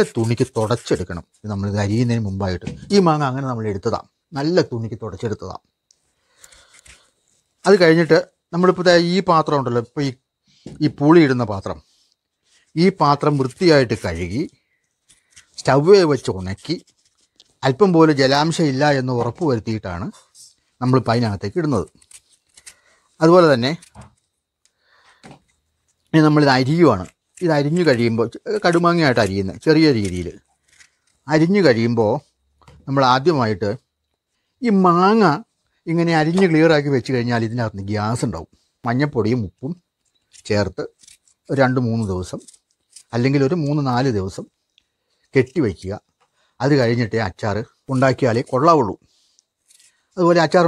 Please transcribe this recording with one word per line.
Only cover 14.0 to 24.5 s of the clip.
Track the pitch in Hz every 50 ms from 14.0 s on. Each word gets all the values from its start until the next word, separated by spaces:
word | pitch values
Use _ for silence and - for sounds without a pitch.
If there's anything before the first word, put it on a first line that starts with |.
| -
കഴുകി | 95 85 82 90 85 95 127 330 - _ _ _ _ _ _ _ _ _ _ _ _ _ _ _ _ _ - - _ _ -
സ്റ്റൗവേ | - - 131 139 147 175 208 196 175 156
വെച്ച് | 139 123 - - 92 95
ഉണക്കി | 92 92 98 - - - 165 - - _ _ _ _ _ _ _ _ _ _ _ _ _ _ _ - 135
അല്പം | 131 - 208 190 175
പോലും | 160 160 156 151 135
ജലാംശം | 135 131 139 143 151 165 160 - 165 147
ഇല്ല | 131 131 147 151 143 135
എന്ന് | 127 127 127 120
ഉറപ്പ് | 117 120 110 - 180 151
വരുത്തിയിട്ടാണ് | 127 110 104 117 110 110 - 98 87 87 104 180 - - _ _ _ - - - _ _ _ _ _ -
നമ്മളിപ്പോൾ | 123 127 127 131 107 117 113
അതിനകത്തേക്ക് | 120 120 110 101 92 - 101 - 185
ഇടുന്നത്. | 165 151 135 101 85 - _ _ _ _ - - _ _ _ _ _ _ _ _ - - - _ _ _ _ _ _ _ _ - 160
അതുപോലെ | 165 175 185 170 160 139
തന്നെ | 117 120 135 165 - _ _ _ - - - _ _ _ _ _ _ _ _